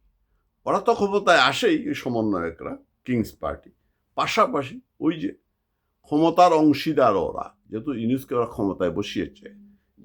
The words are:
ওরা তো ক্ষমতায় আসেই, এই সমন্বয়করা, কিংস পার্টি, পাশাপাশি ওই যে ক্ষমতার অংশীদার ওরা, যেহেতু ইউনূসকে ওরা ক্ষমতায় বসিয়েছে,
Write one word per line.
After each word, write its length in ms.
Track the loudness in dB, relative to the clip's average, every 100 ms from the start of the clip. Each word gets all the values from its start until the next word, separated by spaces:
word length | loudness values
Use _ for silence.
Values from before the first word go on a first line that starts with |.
| _ _ _ _ _ _ -4
ওরা 140 | -2
তো 140 | 0
ক্ষমতায় 460 | 0 0 0 4 4
আসেই, 480 | 4 2 0 0 -2
এই 60 |
সমন্বয়করা, 840 | -6 -4 -2 -2 -2 -4 -8 -12 -12 _ _ -4
কিংস 280 | -2 -4
পার্টি, 360 | -6 -10 -10 -16 _ _ _ _ -6
পাশাপাশি 640 | -2 0 0 0 -6 -14 _ _
ওই 200 | -4 -2
যে 140 | -8 -10 _ _ _ _ _ _
ক্ষমতার 520 | _ 2 2 6 6
অংশীদার 640 | 8 4 4 0 2 2 2
ওরা, 400 | -2 -6 -12 _ _
যেহেতু 280 | -10 -8
ইউনূসকে 420 | -6 -2 -2 -2 -2
ওরা 100 | -2
ক্ষমতায় 460 | -2 -4 -2 -2
বসিয়েছে, 760 | -2 -6 -6 -8 -10 -20 -20 -20 _ _ _